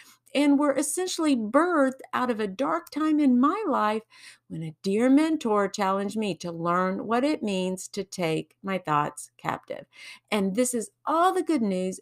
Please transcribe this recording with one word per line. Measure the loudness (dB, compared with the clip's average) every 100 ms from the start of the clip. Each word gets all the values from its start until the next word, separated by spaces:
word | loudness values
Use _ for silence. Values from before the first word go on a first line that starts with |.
| -20 -20 _
and | 2 4 4
were | 4
essentially | 0 -2 -2 -4 -2 0 0
birthed | 2 2 4 2 2 -2 -8
out | -4 -2
of | -2
a | -4
dark | -2 -2 -2 -6
time | -4 0 2
in | 4 4
my | 4 2 -2
life | 0 0 -2 -6 -20 -20 -20 -14
when | -10
a | -10 -8
dear | -2 2 6
mentor | 6 4 0 0 2 0
challenged | 0 0 0 -2 -4
me | -4
to | -4 -8
learn | -6 0 0 0 -2 -2
what | 0
it | 0 0
means | -2 -2 -2 -4 -8
to | -10
take | -8 -4 -2 -2 -6 _
my | -6 -6
thoughts | 0 0 0 -6 -16 _
captive. | -8 -6 -8 -14 -14 -20 -20 -18 -6
And | -2 0
this | 0 0
is | -2 -6 _
all | -4 2 2
the | 2
good | 0 0
news | 0 -2 -4 -6